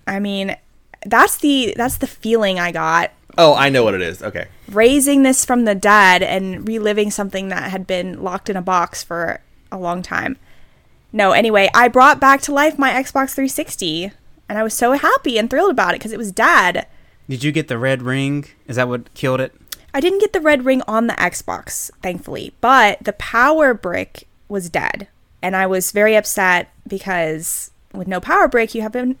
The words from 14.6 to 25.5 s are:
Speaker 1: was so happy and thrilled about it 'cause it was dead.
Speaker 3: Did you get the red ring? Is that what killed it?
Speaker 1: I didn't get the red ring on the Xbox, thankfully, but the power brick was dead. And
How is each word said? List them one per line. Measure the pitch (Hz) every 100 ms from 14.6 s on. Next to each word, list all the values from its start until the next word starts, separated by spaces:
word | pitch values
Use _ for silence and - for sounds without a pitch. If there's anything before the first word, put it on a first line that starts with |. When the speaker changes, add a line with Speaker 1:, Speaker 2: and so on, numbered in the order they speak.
Speaker 1:
was | 220
so | - 240
happy | 277 302 539 311 226
and | 226
thrilled | 262 392
about | 247 185
it | 175
'cause | 214
it | 220
was | 214
dead. | 185 254 320 185 175 - - - _ -
Speaker 3:
Did | 131
you | 143
get | 151 151
the | 117
red | 131 135
ring? | 123 135 139 143 143 _ -
Is | 117
that | 123
what | 123 - -
killed | 139 131
it? | 131 _ - - -
Speaker 1:
I | 285
didn't | 330 392
get | 403
the | 392
red | 311 294
ring | 254 262 -
on | 220 233
the | -
Xbox, | 180 - - 180 - - - _
thankfully, | 185 175 - - - -
but | 226 262 214 -
the | -
power | 208 - 226 262 320 285
brick | 226 180 185 190 - - _ -
was | 202 175
dead. | 165 67 - 196 _ _ -
And | 180